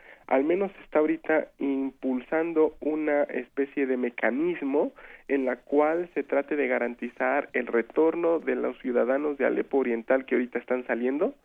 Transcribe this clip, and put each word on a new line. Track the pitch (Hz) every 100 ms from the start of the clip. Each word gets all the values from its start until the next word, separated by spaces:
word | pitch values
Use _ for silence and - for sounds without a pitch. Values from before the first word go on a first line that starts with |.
| - - -
al | 135
menos | 151 180 196 -
está | - 151
ahorita | 156 160 - 156 - -
impulsando | 135 135 135 - 131 127 - 160 170 160 156 -
una | 160 156 151 143
especie | 143 131 123 - 139 - 131
de | 127
mecanismo | 123 - 110 127 170 165 139 147 175 - - - -
en | 139 127
la | 123
cual | - 143 151 165 175
se | -
trate | 127 139 139
de | 147 127
garantizar | 123 120 120 120 - 127 139 -
el | 127 120
retorno | 117 113 - 160 165 170 165
de | 131
los | 123 123 127
ciudadanos | 131 120 117 135 151 139
de | 120
Alepo | 123 - 139
Oriental | 123 117 113 135 131
que |
ahorita | 123 123 123
están | - 127 123
saliendo, | 117 123 143 220 -